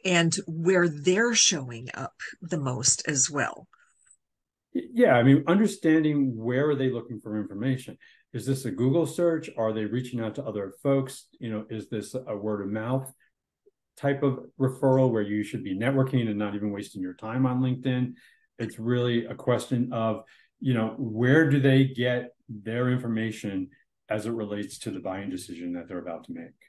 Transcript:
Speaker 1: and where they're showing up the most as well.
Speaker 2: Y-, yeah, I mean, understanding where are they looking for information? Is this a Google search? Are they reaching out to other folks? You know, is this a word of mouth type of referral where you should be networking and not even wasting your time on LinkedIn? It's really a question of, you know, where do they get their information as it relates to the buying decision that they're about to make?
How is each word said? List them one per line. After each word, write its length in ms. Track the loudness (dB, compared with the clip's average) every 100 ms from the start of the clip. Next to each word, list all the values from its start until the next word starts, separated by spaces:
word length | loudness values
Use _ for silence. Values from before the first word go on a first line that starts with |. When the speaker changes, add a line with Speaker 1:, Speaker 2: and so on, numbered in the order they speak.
Speaker 1:
and 320 | 4 4 4 0 -6
where 400 | -2 2 4 4
they're 480 | 2 2 4 4 4
showing 540 | 4 2 -6 -10 -12
up 200 | -10 -10 _ -16 -14
the 180 | -6 -2
most 480 | -2 0 0 0 -2
as 220 | -2 0
well. 380 | 0 -2 -4 -18 _ _ _ _ _ _ _ _ _ _
Speaker 2:
Y-, 80 | -8 -4
yeah, 220 | 4 6 8
I 80 |
mean, 200 | 8 6 6
understanding 880 | 4 4 2 4 4 4 2 0 -2
where 340 | -2 0 2
are 60 | 2
they 140 | 0
looking 300 | -2 -6 -12
for 200 | -6 -6
information? 580 | -6 -4 -2 -2 -6 -18 -20 _ _
Is 120 | -8 -4
this 200 | -2 -4
a 60 |
Google 340 | 0 2 2 0
search? 440 | 2 2 0 -4 -4
Are 160 | -2
they 120 | 0 -2
reaching 340 | -4 -4 -6
out 160 | -6 -6
to 80 |
other 300 | -8 -6 -8 -4
folks? 440 | 0 2 0 -8 -20 _
You 120 | -6
know, 140 | -6 -6
is 200 | -10 -6
this 260 | -8 -6 -8
a 200 | -8 -6
word 260 | -4 -4
of 100 | -4
mouth 400 | -4 -2 -2 -4 -16 _ _ _ _ _ _ _ -4
type 260 | -2 2
of 160 | 0 -2 -8 _
referral 520 | -2 2 4 6 6
where 100 | 2
you 220 | 0 -2
should 200 | -2 -6
be 140 | -6 -2
networking 520 | 0 2 2 2 0
and 80 | -2
not 180 | -4 -4
even 160 | -4
wasting 300 | -6 -10 -10
your 120 | -10
time 320 | -8 -6 0 0
on 160 | 2
LinkedIn? 520 | 0 0 -2 -2 -2 -6 _ _ _ _
It's 200 | -8 -6
really 460 | -2 0 2 0 -2
a 100 | -6
question 580 | 0 0 0 -2 -2
of, 300 | 0 -2 -2 -8 _ _ _
you 140 | 0
know, 220 | 0 0 -4
where 520 | -6 0 4 6 6
do 100 | 4
they 260 | 6 6 4
get 460 | 2 -2 -2 -6 _ -16
their 400 | -12 -6 -2 0
information 800 | 0 -2 -2 -2 -4 -6 -6 -8 _ _ _ _
as 160 | -4 -4
it 60 |
relates 480 | -6 -6 -6 -8 -10
to 120 | -10
the 80 | -8
buying 300 | -8 -8 -8
decision 440 | -10 -10 -12 -8
that 140 | -8 -8
they're 120 | -10
about 260 | -10 -12 -12
to 80 |
make? 200 | -14 -14 _